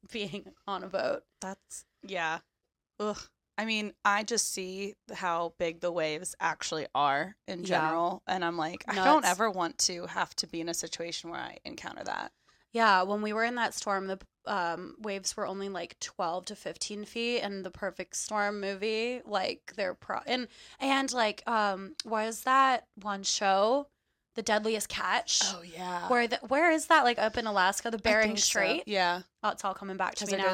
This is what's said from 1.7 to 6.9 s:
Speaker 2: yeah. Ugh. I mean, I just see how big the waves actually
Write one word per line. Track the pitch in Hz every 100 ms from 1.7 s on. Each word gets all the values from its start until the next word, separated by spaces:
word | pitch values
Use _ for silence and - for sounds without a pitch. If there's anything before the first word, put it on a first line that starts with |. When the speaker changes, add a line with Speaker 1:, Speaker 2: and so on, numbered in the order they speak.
| - - _
Speaker 2:
yeah. | 196 185 165 165 _ _ _ _ _ -
Ugh. | 208 202 - _ _ -
I | 220
mean, | 220 208 -
I | 202 202
just | 214 226 -
see | - 185 190 202 - -
how | 202 185 170 170 -
big | 170 165
the | 175
waves | 170 156 151 185 -
actually | 165 151 - 160 -